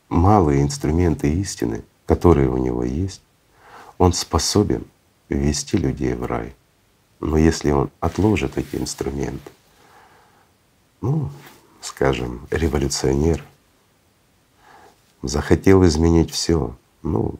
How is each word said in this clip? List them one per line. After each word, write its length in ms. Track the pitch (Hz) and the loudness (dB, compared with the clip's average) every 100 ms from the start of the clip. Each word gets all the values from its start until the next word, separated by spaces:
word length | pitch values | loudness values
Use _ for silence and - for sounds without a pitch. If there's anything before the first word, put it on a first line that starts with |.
| - | -4
малые 540 | 82 95 104 76 69 | 2 4 4 4 2
инструменты 720 | 71 - 73 82 87 71 - | 0 -2 -2 0 0 0 -2
истины, 500 | 85 95 - 58 57 - _ - | -2 -4 -6 -6 -6 -12 _ -2
которые 420 | - 87 73 65 | 4 6 6 2
у 80 | 64 | 0
него 240 | 64 60 | -2 -2
есть, 380 | 62 71 95 - _ _ _ _ - - - - | -4 -4 -6 -8 _ _ _ _ -20 -20 -14 2
он 140 | 90 | 2
способен 720 | - - 80 - 101 107 57 - _ _ _ - | 2 -4 -4 0 0 0 -2 -6 _ _ _ -8
ввести 500 | 73 71 71 - 98 | -2 -2 -2 -4 -2
людей 360 | 135 - 64 | -2 -2 -4
в 100 | 60 - | -4 -6
рай. 280 | 120 - - _ _ _ _ _ - | -8 -8 -16 _ _ _ _ _ -10
Но 160 | 76 78 | -2 4
если 320 | 80 - 73 | 4 2 0
он 200 | 71 - - | 0 -2 -4
отложит 580 | 82 - 107 98 67 69 | -6 0 0 0 -2 -6
эти 180 | 65 - | -6 -6
инструменты, 760 | - - 65 69 69 67 - _ _ _ _ _ _ _ _ _ _ _ _ _ _ - | -8 -6 -8 -6 -8 -10 -18 _ _ _ _ _ _ _ _ _ _ _ _ _ _ -8
ну, 300 | 104 156 - - - - _ _ | -4 -4 -4 -12 -20 -20 _ _
скажем, 680 | - - 69 62 62 60 - | -16 -2 -2 0 -6 -10 -6
революционер, 920 | 80 78 71 69 - 65 69 82 76 - _ _ _ _ _ _ _ _ _ _ _ _ - - _ _ - | -2 -2 -2 -2 -2 0 2 2 0 -6 _ _ _ _ _ _ _ _ _ _ _ _ -20 -20 _ _ -12
захотел 600 | 69 73 - 82 95 95 | -6 -6 0 2 6 6
изменить 460 | 90 78 82 82 80 | 6 4 4 4 2
всё, 440 | - - 82 60 62 _ _ | -2 -2 0 -2 -10 _ _
ну, 320 | 78 110 - | -6 -4 -4